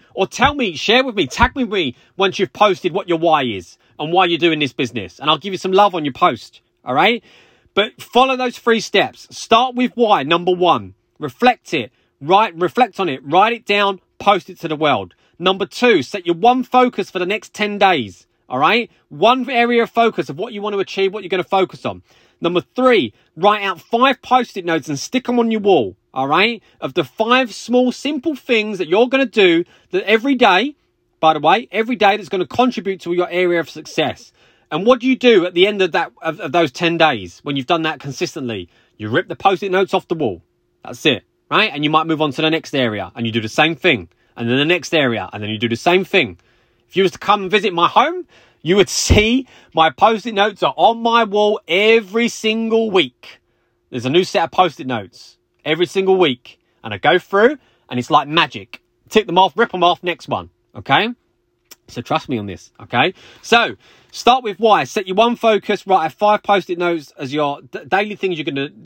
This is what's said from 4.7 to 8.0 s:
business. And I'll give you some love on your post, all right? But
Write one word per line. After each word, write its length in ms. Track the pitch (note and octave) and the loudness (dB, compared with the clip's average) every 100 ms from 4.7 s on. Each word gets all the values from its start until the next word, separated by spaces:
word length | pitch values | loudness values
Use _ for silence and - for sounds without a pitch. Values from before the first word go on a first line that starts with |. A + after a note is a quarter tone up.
business. 480 | - B2 A2 F#2 - | -4 -6 -8 -12 -6
And 100 | C#3+ | -2
I'll 80 | D3+ | -2
give 160 | G3 | -4
you 40 | F#3 | -6
some 160 | F#3+ | 0
love 200 | F#3+ G3+ | 2 2
on 120 | E3+ C#3+ | 2 -6
your 80 | |
post, 480 | - F3+ A#2 - _ _ _ A#2+ | 0 0 0 -10 _ _ _ -4
all 80 | |
right? 280 | C3 F#3+ A#3+ - _ _ _ _ | 0 2 0 -8 _ _ _ _
But 280 | - G#3+ - | -4 -4 -6